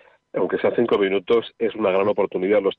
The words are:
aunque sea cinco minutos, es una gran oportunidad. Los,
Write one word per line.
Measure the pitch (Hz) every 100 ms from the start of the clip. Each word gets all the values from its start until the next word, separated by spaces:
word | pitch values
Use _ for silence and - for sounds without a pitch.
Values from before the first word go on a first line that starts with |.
| _ _ _
aunque | - 87 117
sea | 107 95
cinco | 117 113
minutos, | 98 98 90 117 - -
es | 110
una | 110 107
gran | 92 101
oportunidad. | 101 98 95 92 104
Los, | 98